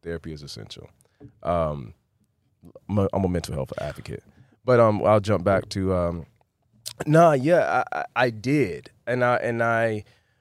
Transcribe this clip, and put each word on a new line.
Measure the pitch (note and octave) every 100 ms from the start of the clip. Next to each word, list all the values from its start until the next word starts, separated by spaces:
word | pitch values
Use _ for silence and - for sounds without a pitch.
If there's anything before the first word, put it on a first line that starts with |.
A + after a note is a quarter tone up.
therapy | E2+ E2 D#2+
is | D#2
essential. | C#2+ - G1+ - - _ _ _ - _
Um, | - F2 D#2+ D2 A#1+ - _ _ _ _ _ _ E2+ - _
I'm | G#2
a, | G2
I'm | G2
a | F#2+
mental | F2 -
health | D2 C2 -
advocate. | D2 - - - _ _ _ _
But, | - B2
um, | A2+ G#2 F#2
I'll | G#2+
jump | G2 G2
back | F2 F#2+ -
to, | G2+ F#2+
um, | F#2 F2 E2+ D#2 _ _ _ _ _ - - D3+
nah, | D3+ E3+
yeah, | C#3+ C3+ E3+ F#2 G#2 -
I, | -
I, | - - B2+
I |
did. | A2 A#2 D3 A2 D2+ - _ -
And | B2
I, | B2 A#2+
and | - A#2
I | A#2 A2+ A2+ G#2+ - _ _ _